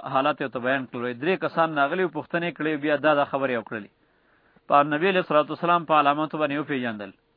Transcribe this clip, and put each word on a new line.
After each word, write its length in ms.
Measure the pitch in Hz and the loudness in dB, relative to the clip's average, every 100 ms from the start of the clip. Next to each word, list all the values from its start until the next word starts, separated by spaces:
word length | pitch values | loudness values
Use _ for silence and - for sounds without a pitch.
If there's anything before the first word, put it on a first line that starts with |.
| 139 | 0
حالت 220 | 139 139 147 | 0 0 0
یې 80 | 135 | -4
ورته 140 | 127 | -4
بیان 260 | 123 135 127 | -2 -2 -2
کړل. 340 | 123 120 120 | -6 -6 -4
درې 140 | 151 185 | -2 -2
کسان 340 | 160 - 165 151 | -2 0 0 2
راغلي 260 | 139 175 | 0 0
وو، 120 | 180 151 | -2 -4
پوښتنې 320 | - 170 170 - | -6 -4 -4 -4
کړې، 240 | 151 151 | -4 -2
بیا 120 | 147 147 | 0 0
دا، 160 | 143 | 2
دا 120 | 147 139 | 2 2
خبرې 300 | 139 135 123 | 0 -2 -2
وکړلې. 320 | 107 113 101 _ _ _ _ _ _ _ - | -6 -10 -12 _ _ _ _ _ _ _ 2
په 140 | 143 | 4
نبی 260 | 147 151 185 | 4 2 0
علیه 140 | 185 | 0
الصلاة 240 | 175 151 147 | 2 2 2
والسلام 360 | 151 170 175 156 | -2 0 0 4
په 80 | |
علاماتو 440 | 151 143 147 156 160 | 2 4 2 -2 -2
باندې 200 | 151 143 | -2 -2
وپېژندل. 520 | 139 143 123 107 101 - _ | -4 -4 -4 -6 -10 -16 _